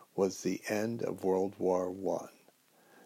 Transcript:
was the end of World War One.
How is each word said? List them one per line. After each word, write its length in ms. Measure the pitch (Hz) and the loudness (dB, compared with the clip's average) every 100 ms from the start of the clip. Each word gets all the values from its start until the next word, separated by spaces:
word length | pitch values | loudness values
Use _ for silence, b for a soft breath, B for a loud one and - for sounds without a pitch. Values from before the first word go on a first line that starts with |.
| B - | B 0
was 260 | 98 - | 0 2
the 180 | 98 95 - | -2 -2 -2
end 340 | 107 113 117 | -2 0 -2
of 220 | - 95 | -4 -2
World 300 | 92 92 95 95 | 2 2 2 0
War 320 | 92 90 90 | 2 2 0
One. 380 | 95 92 85 - - - _ b b b b | -2 -2 -2 -4 -18 -20 _ b b b b